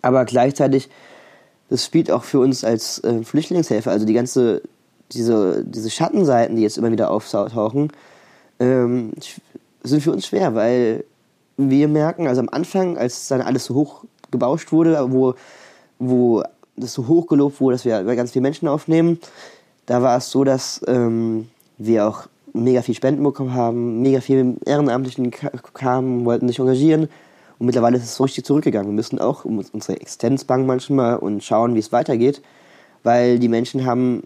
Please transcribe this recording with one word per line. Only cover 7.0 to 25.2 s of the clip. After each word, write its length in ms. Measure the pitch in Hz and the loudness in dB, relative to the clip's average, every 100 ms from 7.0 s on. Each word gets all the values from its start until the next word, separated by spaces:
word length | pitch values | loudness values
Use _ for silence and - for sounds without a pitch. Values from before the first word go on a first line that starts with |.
| 110 | 0
auftauchen, 800 | 104 - 107 104 113 107 135 151 - - - _ _ _ _ | -2 -4 -4 -4 -2 -2 -2 -4 -6 -20 -20 _ _ _ _
ähm, 520 | 123 131 120 123 113 - | 0 2 0 -2 -6 -12
sch-, 220 | - - _ - _ _ | -16 -20 _ -20 _ _
sind 180 | 123 151 | -2 0
für 100 | 151 | 0
uns 140 | 196 - | -2 -4
schwer, 300 | 202 180 110 | -2 0 0
weil 480 | 113 123 117 110 - _ _ _ _ - | 0 2 0 -2 -8 _ _ _ _ -2
wir 300 | 135 135 151 | 2 4 2
merken, 400 | 151 151 - 156 | 2 0 -2 -2
also 120 | 127 | 0
am 80 | 123 | -2
Anfang, 480 | 139 170 196 185 160 | -4 -2 -2 -2 -2
als 300 | 123 - - | -4 -6 -4
dann 140 | 135 | -4
alles 240 | - 127 - | 0 -4 -2
so 100 | 127 | -2
hoch 300 | 147 - - _ - | -2 -6 -20 _ -8
gebauscht 400 | 120 120 160 - | -2 0 -2 0
wurde, 400 | 156 165 160 131 | 2 4 2 2
wo, 240 | 127 131 123 - - - _ _ _ | 2 2 0 -14 -20 -20 _ _ _
wo 420 | 127 127 123 110 - _ _ - | 0 2 4 2 -2 _ _ -12
das 160 | 123 | -10
so 140 | - 117 | -8 2
hoch 200 | 165 170 | 2 4
gelobt 340 | 147 143 139 | 2 2 2
wurde, 140 | 135 123 | 0 0
dass 100 | 123 | 0
wir 160 | 107 95 123 | -2 0 -2
ganz 160 | 120 | -2
viele 100 | 131 | 0
Menschen 260 | 135 156 160 | -2 -2 -2
aufnehmen, 520 | 143 - 160 165 165 - - - - _ _ - | -2 0 2 2 0 -6 -20 -20 -20 _ _ -2
da 160 | 123 | 2
war 160 | 127 123 | 2 2
es 140 | - | 0
so, 120 | 135 | 0
dass, 380 | 135 131 - - - | 2 0 -4 -8 -2
ähm, 640 | 123 117 113 113 110 117 _ _ _ | 0 2 0 -2 -4 -8 _ _ _
wir 300 | 107 113 104 | 0 2 2
auch 160 | - - _ - | -4 -16 _ -10
mega 280 | 113 123 123 | -2 2 2
viel 140 | 120 113 | 0 -2
Spenden 260 | 131 143 | 0 2
bekommen 320 | 143 139 131 | 0 -2 -4
haben, 480 | 123 120 120 120 113 | -2 -2 -2 -4 0
mega 180 | 135 135 | 2 2
viele 360 | - 135 127 - - | 2 2 2 -2 -2
Ehrenamtlichen 640 | 147 143 123 131 131 | 0 2 0 -4 -4